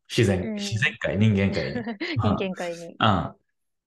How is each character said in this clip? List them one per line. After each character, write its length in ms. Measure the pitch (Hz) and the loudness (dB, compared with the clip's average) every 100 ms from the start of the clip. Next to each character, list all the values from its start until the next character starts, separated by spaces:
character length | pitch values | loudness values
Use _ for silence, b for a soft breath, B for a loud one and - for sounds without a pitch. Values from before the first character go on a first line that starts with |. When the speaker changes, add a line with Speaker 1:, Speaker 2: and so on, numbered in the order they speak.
| - | -4
Speaker 1:
自 160 | - | 2
然、 160 | 101 92 | 4 4
Speaker 2:
う 120 | 107 | 0
ん。 20 | |
Speaker 1:
自 240 | 104 101 107 | -6 -4 -2
然 180 | 151 - | -2 -2
界、 200 | 80 90 | -2 2
人 140 | 110 | 4
間 200 | 98 98 | 4 2
界 220 | 87 67 | 2 -2
に。 80 | 240 226 226 | -4 -6 -6
Speaker 2:
<laughs> 160 | 349 294 | -6 -2
人 200 | 208 - | 0 0
間 180 | 190 | -2
界 180 | 185 175 | -4 -8
に。 140 | 170 170 | -8 -12
Speaker 1:
う 40 | |
ん。 60 | - | -2
だ 380 | 113 92 69 - _ _ _ _ | 2 2 -2 -8 _ _ _ _